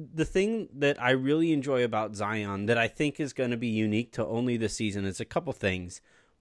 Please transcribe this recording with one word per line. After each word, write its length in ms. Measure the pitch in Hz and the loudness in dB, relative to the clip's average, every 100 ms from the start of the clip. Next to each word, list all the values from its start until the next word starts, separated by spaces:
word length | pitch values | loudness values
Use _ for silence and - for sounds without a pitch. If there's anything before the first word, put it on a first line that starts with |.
| 151 | -8
the 120 | 160 156 | -2 0
thing 420 | 190 202 226 190 131 | 2 0 0 -6 0
that 220 | 143 143 | 2 2
I 100 | 123 | 4
really 420 | 131 131 156 165 | 4 4 2 4
enjoy 300 | 151 135 127 120 | 2 2 2 2
about 300 | 110 107 104 | 0 -2 -2
Zion 480 | 104 110 101 98 104 | -2 -2 -2 -2 2
that 120 | 117 | 2
I 120 | 113 | 2
think 280 | - 147 143 | 0 -2 -2
is 120 | 147 | -6
gonna 240 | - 123 120 | -2 -2 -2
be 140 | 120 | -2
unique 420 | 110 107 104 120 | 0 2 0 -2
to 120 | - 113 | -4 -4
only 320 | 117 123 120 | -2 0 0
this 180 | 110 - | -2 -2
season 300 | 110 101 98 | -4 -2 -4
is 160 | 92 | -6
a 40 | 113 | -4
couple 280 | 175 170 | -4 -4
things. 480 | 127 101 92 90 - _ _ _ _ | -2 -2 -2 -4 -14 _ _ _ _